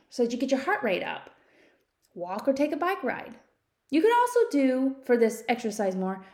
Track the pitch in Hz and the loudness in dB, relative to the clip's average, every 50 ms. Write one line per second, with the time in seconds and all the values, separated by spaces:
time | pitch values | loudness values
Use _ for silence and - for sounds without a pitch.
0 | _ _ - - 240 233 247 240 269 269 269 262 - 349 415 392 - 214 180 - | _ _ -2 0 0 0 0 -2 -2 0 0 0 0 0 -2 0 0 0 0 -2
1 | - - 160 - - - - _ _ _ _ _ _ _ _ _ _ _ _ _ | -2 -6 -8 -10 -12 -18 -20 _ _ _ _ _ _ _ _ _ _ _ _ _
2 | _ _ - 185 175 180 190 208 214 277 269 269 294 294 330 - 349 359 392 381 | _ _ -14 -12 -10 -8 -6 -2 0 0 0 2 0 -2 -2 -2 -2 -2 -2 -2
3 | 269 226 190 - - - - - _ _ _ _ _ _ _ _ _ _ 262 320 | -4 -6 -6 -6 -10 -14 -18 -20 _ _ _ _ _ _ _ _ _ _ 0 2
4 | 330 453 480 480 494 494 - 480 440 - 285 285 269 262 254 262 269 269 269 - | 4 4 4 4 2 2 2 2 2 2 2 2 2 2 2 2 0 0 -2 -2
5 | - - 240 226 226 220 220 - - - 240 240 - 214 208 - 202 190 185 185 | 0 0 2 4 4 2 2 -2 -4 -4 -2 -2 -4 -4 -4 -2 -2 -2 -2 -2
6 | 185 190 190 190 - - | -2 -4 -4 -8 -12 -18